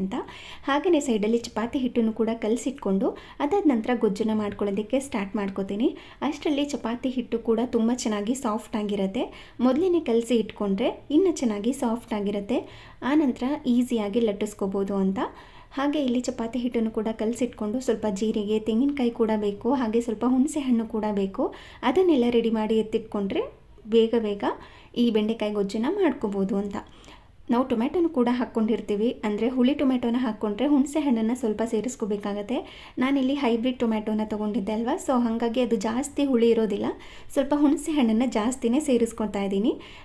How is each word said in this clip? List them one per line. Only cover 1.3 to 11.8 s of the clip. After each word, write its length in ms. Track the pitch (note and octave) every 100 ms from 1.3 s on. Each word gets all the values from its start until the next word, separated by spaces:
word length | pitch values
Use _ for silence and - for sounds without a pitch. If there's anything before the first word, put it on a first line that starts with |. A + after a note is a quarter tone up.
| A#3 -
ಚಪಾತಿ 300 | - A#3 C#4+ B3
ಹಿಟ್ಟನ್ನು 300 | B3 A3 G#3+
ಕೂಡ 80 | A3 A#3 G#3+
ಕಲಸಿಟ್ಕೊಂಡು 640 | A#3+ C#4+ B3+ G3 F#3+ C#4+ - - -
ಅದಾದ 200 | C#4+ G4+ D#4
ನಂತರ 180 | A#3 A3 A#3+ A3
ಗೊಜ್ಜನ್ನು 320 | G3 A3 A3
ಮಾಡ್ಕೊಳ್ಳೋದಕ್ಕೆ 560 | G#3 G#3 G3+ G3+ G#3 B3+ C4+
ಸ್ಟಾರ್ಟ್ 260 | A3 G3 G#3+
ಮಾಡ್ಕೋತೀನಿ. 500 | G3 G3 G3 G3+ D4 - - - B3+
ಅಷ್ಟರಲ್ಲಿ 380 | - F4+ C#4 C#4+ A#3
ಚಪಾತಿ 360 | A3+ B3 C4 B3
ಹಿಟ್ಟು 200 | A#3+ A#3 A#3
ಕೂಡ 80 | A3+ B3 A#3+
ತುಂಬ 140 | A3+ B3 A3+
ಚೆನ್ನಾಗಿ 300 | G#3 G3+ C4 A3
ಸಾಫ್ಟ್ 300 | G#3+ - A3
ಆಗಿರುತ್ತೆ. 420 | G#3 G3 G3 G3 G4 - - - B3+
ಮೊದಲೇನೆ 340 | C4 F#4 F4 D4+
ಕಲಸಿ 260 | A#3 A#3 A#3+
ಇಟ್ಕೊಂಡ್ರೆ 180 | G#3 - G3+ G3 C4+ - - D4
ಇನ್ನೂ 160 | F#4+ D4+
ಚೆನ್ನಾಗಿ 320 | B3+ G3+ G#3+
ಸಾಫ್ಟ್ 320 | B3+